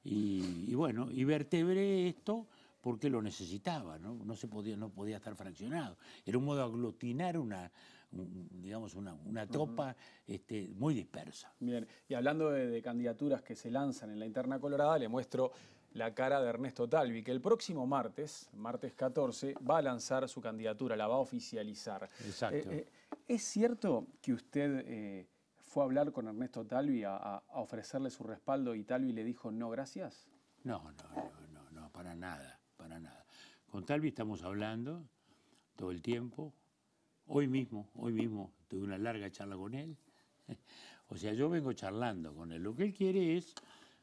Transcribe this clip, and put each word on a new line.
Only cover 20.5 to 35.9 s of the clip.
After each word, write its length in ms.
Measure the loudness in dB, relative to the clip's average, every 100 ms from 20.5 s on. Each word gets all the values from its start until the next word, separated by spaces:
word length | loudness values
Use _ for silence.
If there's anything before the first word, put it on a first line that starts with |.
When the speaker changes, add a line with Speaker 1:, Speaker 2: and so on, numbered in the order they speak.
| -2 0 0 0 2
Speaker 2:
la 100 | 4
va 80 |
a 40 | 4
oficializar. 920 | 4 -2 -4 -4 -4 -6 -6 -6 -8 -8 -8
Speaker 1:
Exacto. 440 | -2 0 0 -2
Speaker 2:
Eh, 80 | -4
eh, 80 | -6 -14 -14 -10 -2
¿es 140 | 0
cierto 640 | 0 2 4 4 2 2 0 -4
que 140 | 0
usted, 500 | 0 0 0 2 2 -2
eh, 400 | -6 -6 -8 -12 _ _ _
fue 200 | -4 2
a 40 | 4
hablar 260 | 4 4
con 160 | 0 -4
Ernesto 380 | -2 -4 -4 -2
Talvi 380 | 2 4 2
a, 120 | 2 -2
a, 200 | -4 -6
a 220 | -6 -6
ofrecerle 500 | -4 -6 -6 -4 -4
su 140 | -4
respaldo 500 | -8 -6 0 2 2
y 100 | -2
Talvi 280 | 0 0 2
le 120 | 0
dijo, 260 | -2 -4 -4
"No, 200 | -4 -2
gracias"? 560 | -4 -6 -6 -8 -10 -20 _ _ _
Speaker 1:
No, 180 | -6 -4
no, 320 | -6 -16 -10
no, 340 | -8 -8 -10 -18
no, 180 | -20 -18 -16
no, 120 | -16
para 240 | -12 -10 -8
nada, 440 | -8 -8 -10 -18 _ -18
para 220 | -14 -12
nada. 260 | -14 -18 -20 -20 -20 -20 _
Con 140 | -6 -2
Talvi 220 | 0 0
estamos 340 | -2 -4 -4
hablando 600 | -4 -2 -2 -4 -6 -8 -12 _ _ _ _ _ _ -8
todo 160 | -6